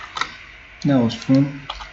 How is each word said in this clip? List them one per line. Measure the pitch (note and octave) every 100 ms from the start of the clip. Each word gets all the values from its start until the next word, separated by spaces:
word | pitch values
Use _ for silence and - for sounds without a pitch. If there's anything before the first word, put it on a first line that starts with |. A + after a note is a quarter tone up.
| - - - - - - - -
ne | D3 C3+
olsun? | A2+ - - C3+ C#3+ - - - -